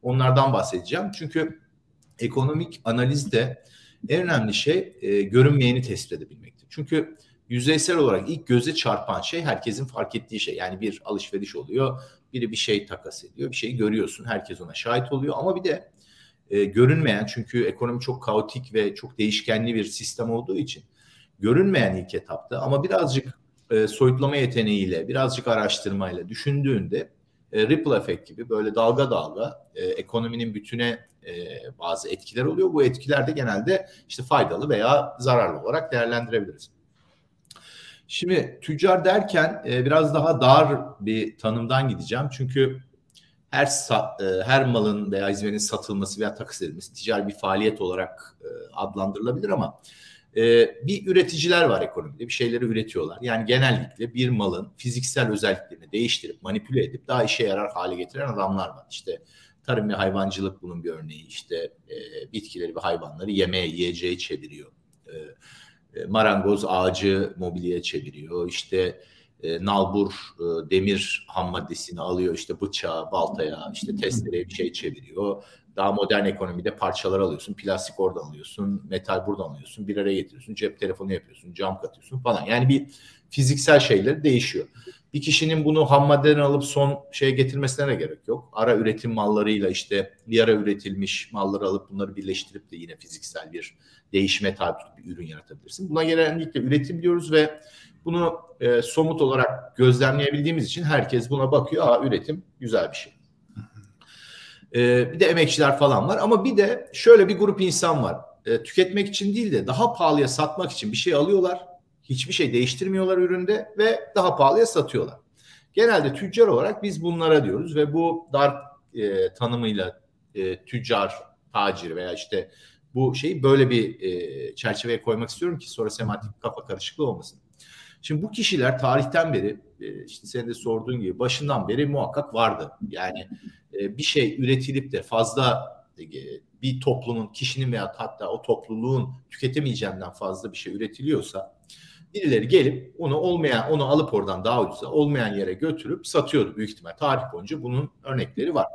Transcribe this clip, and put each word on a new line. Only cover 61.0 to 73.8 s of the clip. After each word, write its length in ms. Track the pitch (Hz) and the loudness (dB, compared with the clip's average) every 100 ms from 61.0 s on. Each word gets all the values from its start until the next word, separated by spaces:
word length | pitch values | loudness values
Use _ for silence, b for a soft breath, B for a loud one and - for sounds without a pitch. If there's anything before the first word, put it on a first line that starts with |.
| 78 76 80 | -12 -16 -16
İşte, 300 | - - 82 82 _ _ | -18 -10 -8 -8 _ _
e, 420 | - - - - | -16 -14 -16 -12
bitkileri 440 | 110 - 87 85 82 | -12 -12 -10 -8 -6
ve 40 | |
hayvanları 500 | 85 85 80 76 98 | -4 -6 -6 -10 -4
yemeğe, 360 | 98 90 92 87 | 0 2 0 -4
yiyeceğe 520 | 82 87 85 90 90 | -2 -4 -2 -4 -6
çeviriyor. 540 | - 78 76 73 73 _ _ _ - | -6 -10 -12 -18 -20 _ _ _ -18
E, 60 | 82 - - B B B B _ - | -18 -18 -20 B B B B _ -14
e, 60 | 85 | -2
marangoz 580 | 107 110 98 98 101 87 | 2 4 4 2 0 2
ağacı 640 | 92 92 92 98 95 98 - | 2 2 2 2 2 0 -4
mobilyaya 460 | 90 87 87 87 | -8 -6 -4 -4
çeviriyor. 640 | - - 71 71 76 87 87 | -4 -8 -10 -16 -10 -6 -6
İşte, 520 | - - 92 90 - b b b _ | -8 -4 -2 -2 -4 b b b _
e, 220 | 80 82 | -6 -4
nalbur, 480 | 95 101 92 101 98 - - - | 0 2 2 2 0 -2 -16 -8
e, 300 | 85 82 80 | -4 -4 0
demir 540 | 95 95 95 - - - | 2 2 0 -2 -6 -6
ham 220 | 92 90 | -6 -4
maddesini 500 | 90 - - - 87 | -6 -8 -12 -12 -10
alıyor, 340 | 85 90 90 | -4 0 0
işte 260 | 82 - 87 | -2 -8 -6
bıçağa, 520 | 98 - 92 82 80 | -6 -6 -6 -6 -4
baltaya, 580 | 92 95 101 120 78 - | -2 -2 -2 -4 -6 -12
işte 220 | - | -12